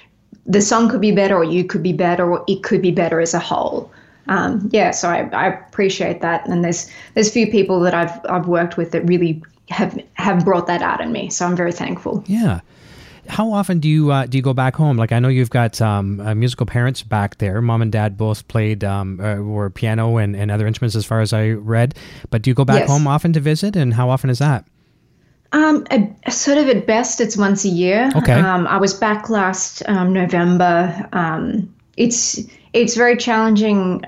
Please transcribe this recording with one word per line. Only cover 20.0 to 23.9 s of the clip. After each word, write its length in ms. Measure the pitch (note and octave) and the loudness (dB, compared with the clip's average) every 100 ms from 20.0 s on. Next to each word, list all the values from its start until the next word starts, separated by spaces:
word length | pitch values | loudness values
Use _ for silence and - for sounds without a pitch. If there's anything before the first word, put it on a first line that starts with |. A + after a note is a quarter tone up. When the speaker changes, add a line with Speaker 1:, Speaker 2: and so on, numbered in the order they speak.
| A2+ A#2 | 0 0
Speaker 2:
and, 180 | G2+ G2+ | 0 -2
and 140 | G#2 | -2
other 160 | G#2 G#2+ | 0 0
instruments, 280 | A2 A#2+ | 0 -2
as 100 | A2 | -2
far 160 | - A2+ | -2 0
as 120 | G#2+ | 0
I 180 | A2 A2 | 0 0
read. 440 | A2 G#2+ A2+ B2+ - - - - | -2 0 0 0 -2 -16 -20 -6
But 120 | A#2 | -2
do 80 | C3 | 2
you 40 | |
go 100 | B2 | 2
back 160 | C3 C3+ | 4 4
Speaker 1:
Yes. 80 | C3+ | 4
Speaker 2:
home 160 | C#3+ D3 | 2 2
often 240 | D3 E3+ | 2 2
to 80 | D#3+ | 2
visit, 340 | D3 D#3 G3+ | 2 0 0
and 200 | G3 B2+ | 0 2